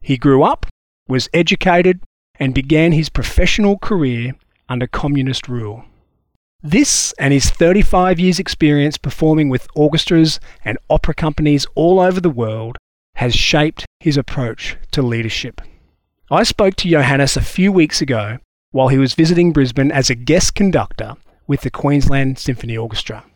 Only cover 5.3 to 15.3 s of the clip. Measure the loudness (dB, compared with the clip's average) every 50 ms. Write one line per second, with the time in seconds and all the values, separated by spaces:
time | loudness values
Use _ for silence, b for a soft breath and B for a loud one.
5.3 | -4 -6 -8 -8 -8 -8 -8 -10 -12 -14 -18 -20 _ _ _ _ _ _ _ _
6.3 | _ _ _ _ _ _ -8 0 2 2 2 2 0 -2 -2 -4 -4 -2 0 2
7.3 | 2 2 2 2 2 4 2 4 4 6 4 4 4 4 4 2 2 2 2 0
8.3 | 0 0 -4 -8 -4 0 2 2 4 4 2 0 -2 -4 -8 -8 -4 0 2 2
9.3 | 2 2 2 0 0 -2 -4 -6 -2 0 0 2 2 0 -2 2 4 4 4 2
10.3 | 2 -4 b b b b b -8 -8 -8 _ 0 0 0 2 0 -2 0 -2 -4
11.3 | -2 0 2 2 2 2 0 -2 -4 0 2 4 4 4 4 2 0 0 -2 -2
12.3 | -2 -2 -4 -4 -4 -8 -8 -10 -12 -14 _ _ _ _ _ _ _ -4 -2 0
13.3 | 0 0 0 2 2 0 0 0 -2 -6 -18 -20 _ _ -2 0 0 0 -2 -4
14.3 | -6 -6 -6 -6 -8 -8 -10 -12 -10 -10 -12 -8 -4 -4 -2 -2 -2 -4 -4 -6